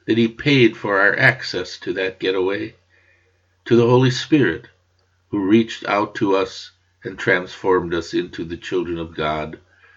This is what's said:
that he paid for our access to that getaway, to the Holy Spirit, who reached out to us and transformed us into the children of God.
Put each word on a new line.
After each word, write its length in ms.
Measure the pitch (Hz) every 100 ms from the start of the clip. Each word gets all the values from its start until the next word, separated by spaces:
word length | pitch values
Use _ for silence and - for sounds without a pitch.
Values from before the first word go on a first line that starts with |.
| -
that 120 | 113
he 100 | 113
paid 480 | - 147 143 117 -
for 240 | 107 98
our 180 | 101 -
access 600 | 131 127 - 92 87 -
to 160 | -
that 260 | 92 95 -
getaway, 560 | 92 95 92 101 113 - _ _ _ _ _ _ _ _ -
to 100 | 117
the 100 | 117
Holy 240 | 123 131
Spirit, 560 | 127 - 156 104 80 - _ _ _ _ _ _
who 180 | 104 95
reached 380 | 113 113 - -
out 280 | 104 107 -
to 200 | 104 95
us 360 | 95 - - _ _ _
and 140 | 95 95
transformed 760 | - 90 92 - 98 92 85
us 200 | 85 80
into 300 | 85 87 -
the 140 | 82 85
children 400 | - 92 85 85
of 180 | 80 80
God. 440 | 76 78 78 80 _ _ _